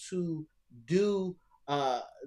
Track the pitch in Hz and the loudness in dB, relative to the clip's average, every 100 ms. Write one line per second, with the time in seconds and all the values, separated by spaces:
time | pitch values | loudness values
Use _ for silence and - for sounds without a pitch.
0 | - 185 170 156 156 _ _ 120 117 185 | -6 -4 -2 -4 -8 _ _ -12 0 4
1 | 208 196 185 180 _ _ - 143 135 120 | 4 2 -2 -6 _ _ -2 0 2 0
2 | - - | -4 -14